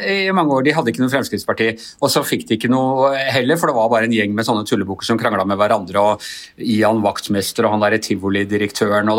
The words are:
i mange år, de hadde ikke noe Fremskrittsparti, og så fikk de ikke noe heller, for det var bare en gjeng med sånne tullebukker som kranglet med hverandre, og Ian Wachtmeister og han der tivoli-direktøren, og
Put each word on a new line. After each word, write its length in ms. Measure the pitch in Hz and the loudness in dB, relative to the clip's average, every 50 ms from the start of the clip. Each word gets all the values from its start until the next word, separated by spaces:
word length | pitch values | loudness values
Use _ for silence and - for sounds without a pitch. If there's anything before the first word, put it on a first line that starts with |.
| 196 | -2
i 260 | 196 196 196 190 190 190 | -2 -2 -2 0 0 2
mange 160 | 185 165 147 139 | 2 2 2 2
år, 140 | 131 135 | 2 2
de 80 | 147 151 | 2 2
hadde 160 | 165 147 135 127 | 2 0 -2 0
ikke 80 | 123 | 0
noe 80 | 127 127 | 0 0
Fremskrittsparti, 640 | 127 135 113 - - 101 - - 104 - 113 113 110 113 - - - - 139 | 0 0 -2 -2 -4 -4 -4 -4 -2 0 0 0 -2 -4 -8 -18 -6 -2 -2
og 100 | 139 - | 0 2
så 80 | 156 | 0
fikk 240 | 135 - 135 110 - - | 0 0 -2 -4 -2 -2
de 80 | 113 110 | -2 0
ikke 100 | - 120 | 0 0
noe 460 | 127 131 131 131 135 131 131 139 139 | 2 2 2 0 2 2 2 2 2
heller, 400 | 135 135 135 120 135 123 127 160 | 0 0 0 0 0 2 2 0
for 160 | 170 175 160 139 | 2 2 0 2
det 60 | 117 | 2
var 100 | 110 117 | 2 2
bare 160 | 120 113 110 | 2 2 2
en 80 | 117 117 | 2 2
gjeng 220 | 107 104 101 104 | 0 0 0 -2
med 80 | 104 110 | -2 0
sånne 220 | 131 120 104 107 - | 0 0 -2 0 -2
tullebukker 400 | 123 104 95 95 98 - - - | -2 -2 -2 -4 -6 -6 -4 -2
som 80 | 120 | -2
kranglet 320 | 113 123 120 107 95 95 98 | 0 0 0 0 0 0 0
med 80 | 101 | 0
hverandre, 400 | 95 104 107 117 104 90 87 98 | 2 2 2 2 0 0 -2 0
og 240 | 101 104 107 104 104 - - - - - - - - | 2 2 2 2 0 -4 -10 -14 -16 -18 -20 -14 -8
Ian 400 | - 120 110 107 107 104 110 110 | -4 0 2 2 4 2 2 2
Wachtmeister 640 | 104 101 95 - - - 101 101 95 - - - 113 | 0 0 -2 -2 -4 -2 -2 -2 -2 -2 -2 0 0
og 140 | 107 107 107 | 0 2 2
han 80 | 107 | 2
der 100 | 104 107 | 2 0
tivoli-direktøren, 1120 | 110 - - 107 92 95 98 98 101 101 98 104 101 104 101 - - 113 104 104 104 104 107 | 0 -2 -2 -4 -4 -2 -2 -2 -2 -2 -2 -2 -2 -2 -2 -2 -2 0 0 2 2 2 2
og 80 | 107 | 2